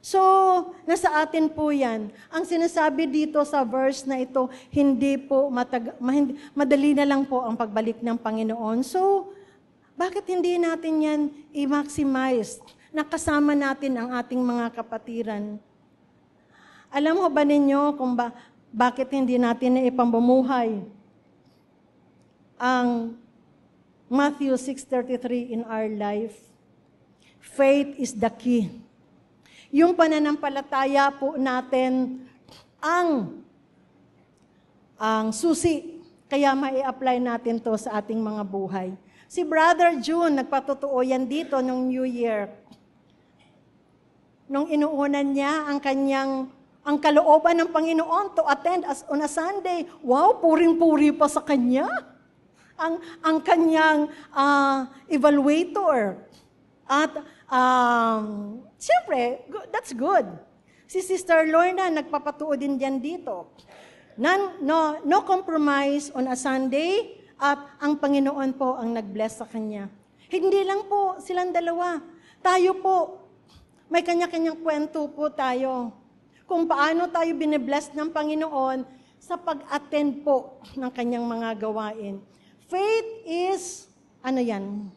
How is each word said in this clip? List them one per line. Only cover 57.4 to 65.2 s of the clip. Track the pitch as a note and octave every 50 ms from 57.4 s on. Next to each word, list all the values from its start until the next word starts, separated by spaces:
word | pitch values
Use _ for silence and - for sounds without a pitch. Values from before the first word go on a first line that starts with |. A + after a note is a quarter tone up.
| -
um, | - C4+ B3+ B3+ B3+ B3+ B3+ B3 A#3+ A#3+ A#3 A3+ A3+ A3+ A3 G#3+ G#3+ G#3 G#3 G#3 G3+ G#3+ B3 C4 - _
siyempre, | _ - - D#5+ F5+ E5+ - D#4+ B3+ A#3+ A#3+ B3+ - -
go-, | - C#4+ A4 - -
that's | - A4 B4 - C4+
good. | A3+ B3 E4 G4+ E4+ B3 F#3 F3 D#3 - _ _ _ _ _ _ _ _ _
Si | - F#4
Sister | F#4 - F#4+ F#4 F#4 F4+ E4 D#4+ D#4+
Lorna, | D#4 D#4 E4 F4 F4+ F#4 F4+ F#4+
nagpapatuo | F4+ D#4+ D#4 C#4 - - C#4+ D4 D4 C#4+ - D4 D#4 D4 C4
din | C4+ C#4+ C#4 B3+
yan | C4 C4+ C4+ C4+
dito. | A#3 D4 E4+ F4+ - - G3+ F3+ E3+ - _ - - _ - - - - - - _ _ - -
None, | A#3 D#4+ F#4 G4 G4+ F#4 E4+ -
no, | D4+ C4+ D#4 E4 D#4+ D4+ D4+ D#4 -
no | C#4 E4+ G4+